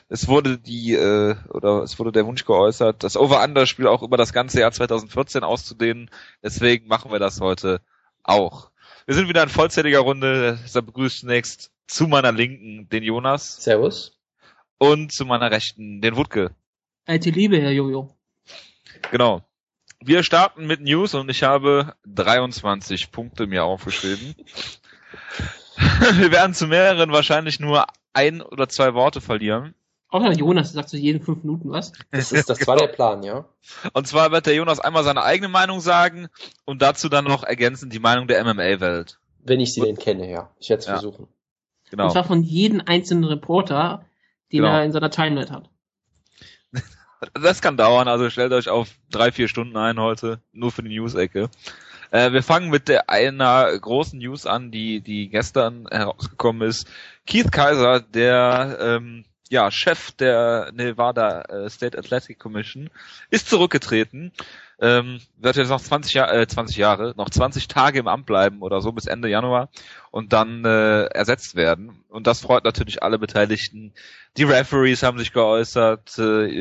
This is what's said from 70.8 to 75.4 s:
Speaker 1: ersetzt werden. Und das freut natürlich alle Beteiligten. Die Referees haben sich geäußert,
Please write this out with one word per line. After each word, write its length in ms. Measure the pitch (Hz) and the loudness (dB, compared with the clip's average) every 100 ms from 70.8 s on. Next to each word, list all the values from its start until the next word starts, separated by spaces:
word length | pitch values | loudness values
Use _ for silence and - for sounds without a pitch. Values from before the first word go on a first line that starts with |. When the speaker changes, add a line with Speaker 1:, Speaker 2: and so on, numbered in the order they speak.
| 110 107 101 | 4 2 0
Speaker 1:
ersetzt 500 | - 104 127 - 87 | -2 -2 -2 -4 0
werden. 480 | 82 85 113 101 _ | 0 0 -4 -20 _
Und 180 | 107 113 | -4 0
das 140 | 117 | 0
freut 220 | - 127 | 2 2
natürlich 380 | 117 113 - - | 2 -2 -6 -4
alle 160 | 98 110 | -2 -2
Beteiligten. 760 | 107 107 104 107 - 107 107 - - - _ - | -2 0 0 0 -6 -12 -20 -20 -20 -20 _ 0
Die 60 | |
Referees 580 | 143 131 135 139 131 123 | 4 4 2 2 2 2
haben 160 | 131 120 | 0 -2
sich 160 | 113 | -4
geäußert, 840 | 123 | 0